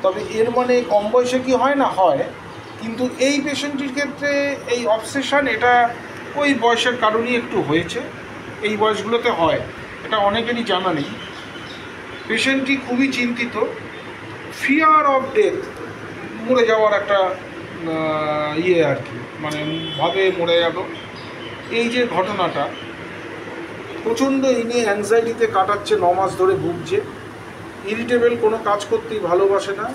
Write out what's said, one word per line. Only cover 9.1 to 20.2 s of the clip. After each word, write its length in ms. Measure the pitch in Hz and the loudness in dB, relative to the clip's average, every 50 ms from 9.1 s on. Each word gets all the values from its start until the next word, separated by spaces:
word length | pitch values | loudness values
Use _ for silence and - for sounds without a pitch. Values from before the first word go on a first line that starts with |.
| 233 233 233 240 - - | 0 2 2 2 2 2
হয়, 200 | 170 156 147 139 123 - - - - - - - - | 2 2 2 0 -2 -6 -10 -12 -14 -14 -14 -12 -8
এটা 120 | - 220 214 202 202 | -4 0 2 2 2
অনেকেরই 340 | 202 226 226 233 240 233 226 - | 2 2 -2 -2 -2 -2 0 0
জানা 220 | 196 180 190 185 175 151 | 0 0 2 0 0 0
নেই। 120 | 139 - 110 - - - - - - - - - - - - - - - - - - - - - - - | -2 -4 -8 -12 -12 -12 -14 -14 -14 -14 -14 -14 -12 -12 -12 -12 -14 -14 -14 -14 -14 -14 -14 -14 -6 -4
পেশেন্টটি 460 | 220 226 233 262 269 269 269 254 277 262 - | -2 0 0 2 2 0 2 0 0 -2 0
খুবই 220 | - 247 247 277 269 - 240 | -2 0 2 2 2 2 0
চিন্তিত, 380 | 247 240 240 240 240 233 - 214 214 - - - - - - - - - - - - - - - - - - - | -2 -2 -2 -2 -4 -4 -2 -2 -2 -2 -4 -8 -12 -14 -14 -14 -14 -14 -14 -14 -14 -14 -14 -14 -14 -14 -12 -6
fear 420 | - - 269 302 320 208 208 - 202 185 269 | 0 2 2 6 6 6 6 6 6 4 2
of 80 | 262 254 - - 220 | 2 0 0 2 4
death, 240 | 208 180 - - - - - - - - - - - - - - - - - - 226 | 4 4 4 0 -6 -8 -10 -12 -12 -12 -12 -12 -12 -12 -12 -12 -12 -12 -10 -8 0
মরে 180 | 226 254 254 233 220 | 2 4 4 4 4
যাওয়ার 240 | 226 220 214 214 208 196 | 4 4 4 4 4 2
একটা, 160 | 202 202 202 196 190 | 0 2 2 2 4
আহ, 1400 | 180 - - - - - - - - - 165 165 165 160 160 160 156 156 156 151 151 151 151 151 151 151 156 170 | 2 0 -4 -10 -14 -14 -14 -14 -12 -12 -8 -6 -4 -4 -2 -2 0 0 0 0 -2 -2 -2 -2 -2 -2 0 2
ইয়ে 140 | 185 180 170 156 143 | 2 4 4 4 4
আর 80 | 139 - 113 | 2 0 -4
কি, 120 | - 120 120 120 - - - 156 | -8 -10 -10 -10 -12 -10 -8 -6
মানে, 160 | 151 151 151 151 156 160 165 160 160 151 143 | -6 -4 -4 -4 -4 -4 -4 -6 -6 -4 0
ভাবে 220 | 160 175 180 190 | 0 0 2 4